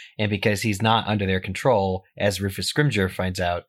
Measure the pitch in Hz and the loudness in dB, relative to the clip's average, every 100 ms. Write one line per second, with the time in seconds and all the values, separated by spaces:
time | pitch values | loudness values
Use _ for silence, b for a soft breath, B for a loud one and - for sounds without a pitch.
0 | B B 104 101 110 101 110 98 110 113 | B B 0 2 0 0 0 0 2 2
1 | 104 107 95 95 95 92 139 107 95 92 | 2 0 0 -2 -2 -2 2 2 2 -2
2 | - - 101 95 98 95 92 - 147 104 | -8 -2 -2 0 -2 -4 -2 0 2 2
3 | 92 - 92 92 87 87 | 0 0 -4 -2 -2 -2